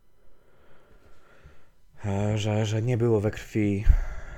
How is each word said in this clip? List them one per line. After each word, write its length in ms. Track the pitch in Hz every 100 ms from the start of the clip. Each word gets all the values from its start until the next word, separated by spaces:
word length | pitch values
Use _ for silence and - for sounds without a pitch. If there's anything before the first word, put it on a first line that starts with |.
| - - - - - - - - - - - - - - - - - - - - 104
E, 320 | 98 104 107
że, 280 | 104 107 110
że 160 | 110
nie 160 | 110 120
było 240 | 120 110
we 100 | 104
krwi, 540 | - - 110 104 101 107 - - - -